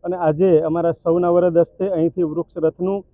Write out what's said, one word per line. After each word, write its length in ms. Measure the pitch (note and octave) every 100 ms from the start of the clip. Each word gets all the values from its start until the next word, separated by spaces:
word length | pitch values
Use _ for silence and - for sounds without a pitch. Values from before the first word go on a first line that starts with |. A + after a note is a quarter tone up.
અને 120 | F3 F3+ E3
આજે 240 | D3+ F#3 D#3+ D#3+
અમારા 300 | E3 E3+ D#3+
સૌના 300 | E3+ E3+ F3 F3
વરદ 200 | F3+ E3 E3
હસ્તે 180 | _ F#3+ F3
અહીંથી 340 | E3 - E3
વૃક્ષ 300 | D#3 E3 -
રથનું 360 | D#3+ - F#3 G3 F#3